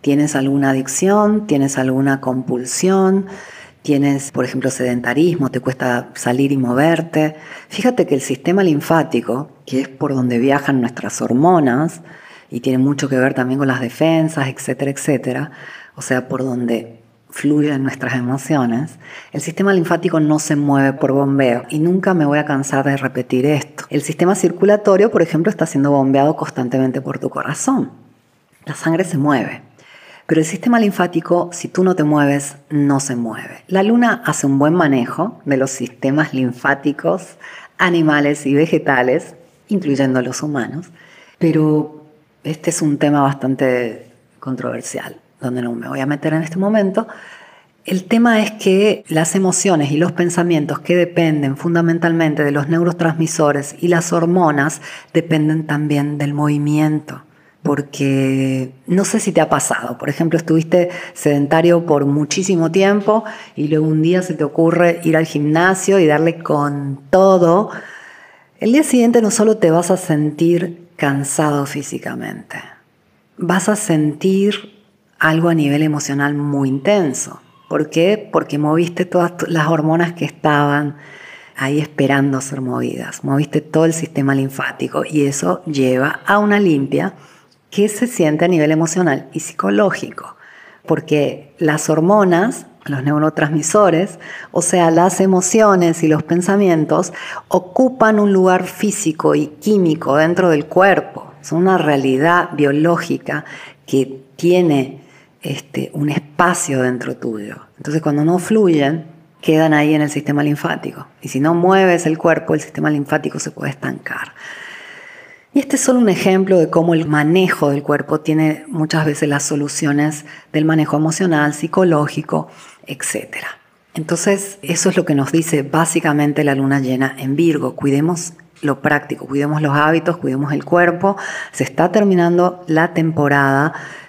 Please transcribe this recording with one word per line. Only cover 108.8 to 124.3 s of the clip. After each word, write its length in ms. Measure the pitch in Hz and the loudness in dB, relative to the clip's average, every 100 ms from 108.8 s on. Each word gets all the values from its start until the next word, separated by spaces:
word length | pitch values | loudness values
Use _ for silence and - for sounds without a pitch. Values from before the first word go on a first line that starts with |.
| 139 160 - - _ _ | 2 -2 -8 -20 _ _
quedan 340 | - 156 160 | 2 4 4
ahí 200 | 151 151 | 4 4
en 80 | 151 | 2
el 80 | 147 | 0
sistema 340 | 143 143 147 | -2 -2 0
linfático. 640 | 147 147 165 160 - - - _ | 0 -2 -4 -6 -8 -14 -20 _
Y 80 | 139 | -8
si 120 | 135 | -2
no 140 | 151 | 0
mueves 520 | 170 180 190 190 175 175 | 2 4 4 4 2 0
el 120 | 160 | 0
cuerpo, 360 | 170 156 160 | 2 0 0
el 60 | 156 | -4
sistema 280 | - - 151 | -4 -4 -2
linfático 520 | 147 143 151 151 156 | -2 -2 -2 -4 -8
se 100 | 156 | -10
puede 220 | - 143 | -8 -8
estancar. 600 | 139 - - - - - - - - - - - - - - - - _ | -6 -10 -8 -10 -10 -12 -16 -18 -18 -18 -18 -20 -20 -20 -20 -20 -20 _
Y 80 | 285 | -2
este 160 | 269 277 | 0 0
es 60 | |
solo 180 | - 254 | 2 4
un 80 | 220 | 4
ejemplo 500 | 180 196 190 190 185 | 4 2 2 4 4
de 100 | 156 | 4
cómo 260 | 170 165 | 2 2
el 120 | 165 156 | 2 2
manejo 640 | 151 151 180 185 - 147 | 0 4 4 2 2 0
del 140 | 143 | 0
cuerpo 340 | 143 147 143 151 | 0 -2 0 -4
tiene 460 | 151 156 156 151 - | 0 0 0 -2 -6
muchas 400 | 185 156 160 156 | -4 -2 0 0
veces 220 | 143 151 | -2 0
las 160 | 143 | 0
soluciones 800 | - 147 143 - 151 143 151 151 - - _ | -2 -4 -4 -4 -2 0 0 -4 -14 -20 _
del 120 | 151 | -2
manejo 320 | 156 160 151 - | 2 2 2 0
emocional, 580 | 156 160 185 156 151 | 0 0 0 2 0
psicológico, 920 | 143 165 - 185 151 147 - 156 - - - - - - | -2 -4 2 2 2 0 -4 -4 -6 -6 -18 -20 -20 -16
etcétera. 580 | 139 - 113 - - - - _ _ _ | -10 -8 -8 -10 -12 -14 -16 _ _ _
Entonces, 640 | - 156 170 220 | -10 -4 -2 0